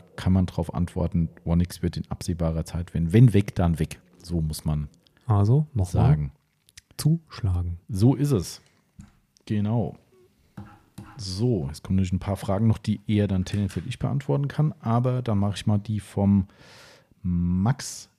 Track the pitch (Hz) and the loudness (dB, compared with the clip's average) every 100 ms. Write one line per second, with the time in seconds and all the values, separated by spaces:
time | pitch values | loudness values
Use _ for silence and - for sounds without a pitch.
0 | - - 92 92 90 - 85 - 87 92 | -4 -6 0 2 2 -2 -4 -4 -4 -2
1 | 85 87 82 - - 85 87 - 87 - | -2 0 -2 -4 -2 0 0 -2 -6 -6
2 | - - - 85 82 80 - 82 87 80 | -10 -10 -6 -2 -2 -2 -6 -6 -6 -2
3 | 82 104 127 98 95 - 85 80 78 - | 2 6 8 6 0 2 2 2 -2 -6
4 | _ _ - 85 78 76 80 76 73 _ | _ _ -6 -4 -2 -4 -4 -4 -6 _
5 | _ _ - 104 101 139 151 113 90 - | _ _ -2 2 4 4 2 -2 -2 2
6 | 80 76 71 - _ _ _ - _ - | 4 4 0 -8 _ _ _ -20 _ -2
7 | 151 165 _ - 101 90 87 85 - 98 | 0 0 _ -6 -2 -2 -2 -8 -6 2
8 | 117 120 143 117 80 - _ _ _ - | 4 4 2 0 -2 -10 _ _ _ -20
9 | - _ _ _ - 107 104 117 92 - | -20 _ _ _ -6 -2 0 -2 -4 -8
10 | _ _ _ _ _ - - - _ - | _ _ _ _ _ -20 -20 -20 _ -20
11 | - - 95 92 123 107 69 80 - 95 | -20 -14 -10 -4 0 0 -4 -8 -2 0
12 | 92 90 - 95 - 95 113 101 - 101 | 0 -2 -4 -6 -2 0 2 2 -2 -4
13 | - 104 101 95 92 101 98 - 85 - | 0 0 2 0 -2 -2 -4 -4 -8 -6
14 | 113 127 - 143 143 - 156 - 113 117 | -4 -4 -2 -2 -2 -2 -2 -2 -2 0
15 | 127 127 123 101 101 95 - 104 101 107 | 0 -2 -2 0 0 -2 0 0 0 -6
16 | - - 101 101 95 _ - - - - | -4 0 4 4 2 _ -20 -20 -20 -20
17 | _ _ 90 87 87 90 104 135 - - | _ _ -4 0 0 0 0 -2 -6 -14
18 | - | -20